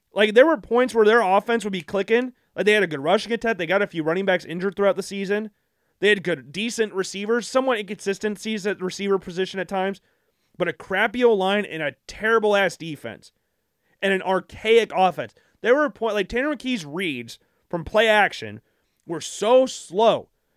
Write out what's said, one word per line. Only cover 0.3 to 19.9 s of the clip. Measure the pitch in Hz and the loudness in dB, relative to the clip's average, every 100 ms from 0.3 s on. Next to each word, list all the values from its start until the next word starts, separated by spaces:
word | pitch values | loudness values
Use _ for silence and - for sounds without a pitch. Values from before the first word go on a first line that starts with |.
there | 214 302 | 6 6
were | 320 | 4
points | 180 240 254 | 0 0 2
where | 226 214 | 4 4
their | 233 | 6
offense | 202 196 208 233 | 4 2 2 -2
would | 208 | -2
be | 185 | -6
clicking. | 170 196 196 226 254 - _ | -4 -4 0 0 0 -8 _
Like, | - 190 | -4 2
they | |
had | 214 | 2
a | 185 | 2
good | 151 | -2
rushing | 139 208 208 | -2 -2 -2
attack. | 226 233 208 | -4 -2 -2
They | |
got | 165 190 | 0 0
a | 202 | 0
few | 170 | -2
running | 156 175 196 | -2 0 0
backs | 180 | -2
injured | - 165 190 190 | -2 -6 -6 0
throughout | 202 185 | 0 0
the | |
season. | 190 196 190 208 220 _ _ _ _ _ | -4 -6 -4 -4 -6 _ _ _ _ _
They | 196 | 2
had | 208 | 2
good, | 170 160 127 | 0 -6 -8
decent | 147 226 233 220 | -8 -6 -4 -4
receivers, | 185 185 190 208 240 202 | -4 -6 -6 -2 -2 -2
somewhat | 262 262 233 | -2 0 -2
inconsistencies | 196 170 190 196 214 208 220 220 196 | -4 -8 -6 -4 -4 -6 -6 -6 -4
at | 196 | -4
receiver | 185 - 196 196 | -6 -4 -2 -2
position | 190 175 190 190 | -2 -8 -6 -6
at | 175 | -6
times, | 196 190 196 _ _ _ _ _ - | -4 -4 -6 _ _ _ _ _ -6
but | 175 | -6
a | |
crappy | - - 190 220 220 | -6 -6 -2 -2 2
O-line | 240 214 185 202 | 2 4 2 0
and | 202 160 | -2 -6
a | 147 - - | -6 -8 -14
terrible-ass | - 220 226 214 202 190 - | -6 0 2 4 2 2 -2
defense | 165 143 117 104 _ _ _ _ _ _ _ _ | -10 -10 -12 -14 _ _ _ _ _ _ _ _
and | 196 | -2
an | 190 | 0
archaic | 185 190 185 - 220 226 214 | 0 -2 -4 -6 2 4 4
offense. | - 185 151 117 _ _ _ | 2 2 0 -8 _ _ _
There | 202 | 2
were | 269 294 | 4 2
point-, | - 226 | -2 -2
like, | 208 190 | -2 -2
Tanner | 233 285 | -2 -4
McKee's | 285 254 247 | -4 -4 -6
reads | 151 151 190 131 117 - _ _ _ | -6 -6 -4 -6 -10 -16 _ _ _
from | 175 | -10
play | 151 214 226 | -2 2 4
action | 214 190 - 110 107 _ _ _ _ - | 4 2 -2 -12 -14 _ _ _ _ -10
were | 160 | -10
so | - - 202 254 262 | -10 -4 4 4 4
slow, | - - | -2 -8